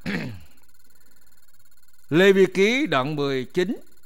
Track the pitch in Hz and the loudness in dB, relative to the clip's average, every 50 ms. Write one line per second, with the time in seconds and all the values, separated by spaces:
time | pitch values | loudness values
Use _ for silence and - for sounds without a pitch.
0 | - 175 208 165 151 127 104 92 - - - - - - - - - - - - | -8 -6 -6 -4 -6 -8 -10 -12 -14 -16 -16 -16 -18 -18 -18 -18 -16 -16 -16 -16
1 | - - - - - - - - - - - - - - - - - - - - | -16 -16 -16 -16 -16 -16 -16 -16 -16 -16 -16 -18 -18 -16 -16 -16 -16 -16 -16 -16
2 | - - 143 170 190 202 190 196 190 180 - 185 196 220 247 269 302 180 147 131 | -6 2 4 6 8 8 8 8 6 4 6 4 4 4 4 2 0 0 0 0
3 | 127 151 156 143 143 139 135 131 123 - - 180 180 190 320 - - - - - | 0 0 -2 -2 -2 -2 -2 -4 -4 -4 -2 -2 0 0 -2 -8 -8 -16 -16 -16
4 | - | -16